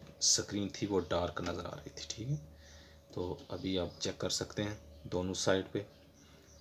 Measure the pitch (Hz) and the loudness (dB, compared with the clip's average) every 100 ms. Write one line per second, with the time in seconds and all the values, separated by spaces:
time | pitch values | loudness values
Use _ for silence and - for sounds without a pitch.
0 | - - - - - 101 98 - 104 95 | -14 2 4 6 4 0 0 0 2 2
1 | 85 87 87 - 87 85 82 - - - | 4 2 2 0 -2 -2 -4 -8 -10 -10
2 | - - 117 147 - - - - - - | -8 -6 -2 -4 -4 -16 -18 -20 -20 -20
3 | - - 90 - - 92 92 92 85 - | -10 -4 -4 -4 -6 -4 0 2 0 -2
4 | 98 92 92 - 95 - 104 104 - - | -4 0 0 0 -2 -2 -2 -4 -10 -14
5 | - 90 92 90 - 95 92 104 - - | -2 0 2 2 6 6 4 -2 -4 -10
6 | - - - - - - | -20 -20 -20 -20 -20 -20